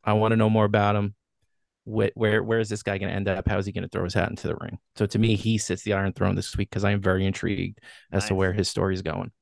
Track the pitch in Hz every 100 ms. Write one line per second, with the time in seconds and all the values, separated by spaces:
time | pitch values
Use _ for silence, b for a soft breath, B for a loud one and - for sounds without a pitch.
0 | - 107 110 113 110 110 104 104 101 104
1 | 101 104 _ _ _ _ _ _ - 110
2 | 107 - 110 107 104 113 110 104 - 98
3 | 98 87 101 95 95 98 98 - 92 101
4 | 90 95 87 - - - - - _ -
5 | 104 104 113 107 110 110 - 92 - 98
6 | 98 - 95 95 - - 101 95 101 101
7 | 95 95 98 - - 98 90 101 B B
8 | B 98 104 95 95 87 92 - 95 92
9 | 95 82 - _